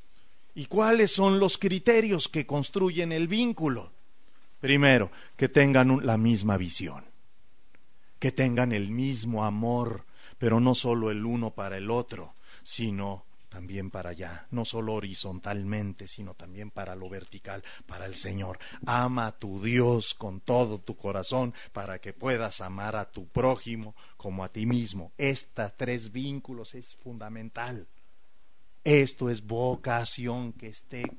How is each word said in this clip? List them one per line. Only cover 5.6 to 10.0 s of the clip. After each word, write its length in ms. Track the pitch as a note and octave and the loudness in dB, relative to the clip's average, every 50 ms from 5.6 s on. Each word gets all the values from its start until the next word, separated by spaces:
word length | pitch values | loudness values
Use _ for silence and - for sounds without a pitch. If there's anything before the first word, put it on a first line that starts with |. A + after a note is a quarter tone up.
| C#3 C#3 C3+ C3 B2+ C3 | 8 10 10 8 8 8
un, 140 | C3 C3+ C#3+ | 6 6 6
la 140 | B2+ A2+ A2 | 4 4 6
misma 380 | A2 A#2 A#2 G#2 G2 G#2+ G2+ | 6 6 6 4 4 4 2
visión, 480 | F#2+ F#2 E2+ - - F2+ D#2+ C#2 - - - - - - - - - - - - - - - - - - - - - - - - - | 2 2 0 -2 -4 -4 -4 -6 -8 -12 -12 -14 -14 -14 -14 -14 -14 -14 -14 -14 -14 -14 -14 -14 -14 -14 -14 -14 -14 -14 -14 -6 -2
que 140 | - C3+ B2+ | -2 0 2
tengan 400 | - C3 B2+ A#2+ A#2+ B2+ B2 A2+ | 2 2 4 4 4 2 2 2
el 180 | G#2 G2+ G2 | 0 0 -2
mismo 540 | A2 A#2+ C3 C3+ C3+ A2+ G#2+ A#2+ A#2 G#2+ G#2+ | -2 -2 0 -2 -2 -2 -2 -2 0 0 0
amor, 600 | G#2+ G#2 G#2+ A2+ A#2 A#2+ B2 A#2+ A#2 - G#2 | 0 0 0 0 2 2 2 0 -2 -4 -6